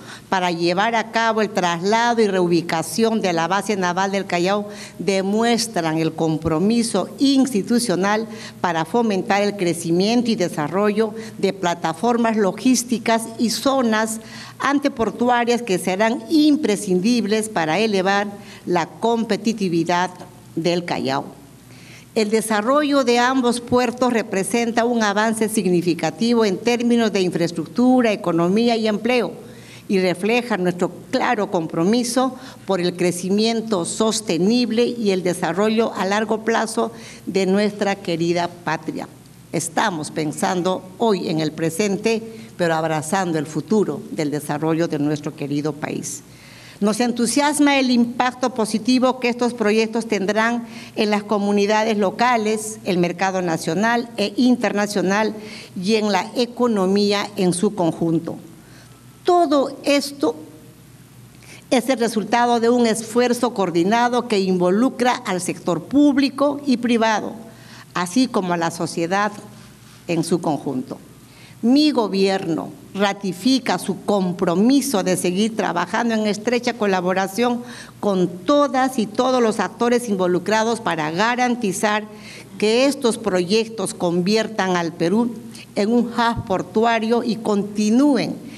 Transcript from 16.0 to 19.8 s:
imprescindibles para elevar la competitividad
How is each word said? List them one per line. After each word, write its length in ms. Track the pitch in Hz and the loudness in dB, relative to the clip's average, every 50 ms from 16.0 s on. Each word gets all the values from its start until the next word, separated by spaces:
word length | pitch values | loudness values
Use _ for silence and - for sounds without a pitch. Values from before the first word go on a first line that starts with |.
| 220 226 233 311 - - | 2 0 0 -2 -2 0
imprescindibles 1200 | 330 302 302 302 294 285 302 - 208 196 202 202 180 180 175 226 247 240 202 202 214 220 208 214 | 2 4 6 6 4 4 2 0 0 0 0 0 0 2 2 2 2 2 2 0 0 0 -2 -2
para 300 | 214 175 165 156 156 185 | -2 -2 0 0 2 2
elevar 480 | 220 226 208 190 180 190 196 202 202 208 - - - - - - - - | 2 2 0 0 2 2 0 0 0 -4 -6 -12 -16 -18 -18 -12 -4 -2
la 180 | 175 175 160 | 0 0 0
competitividad 1300 | - - - - 226 233 226 226 226 220 190 208 226 214 226 196 185 165 170 | -2 -4 -2 0 0 0 0 0 -2 -2 -2 -2 -2 -2 -2 -2 -2 0 0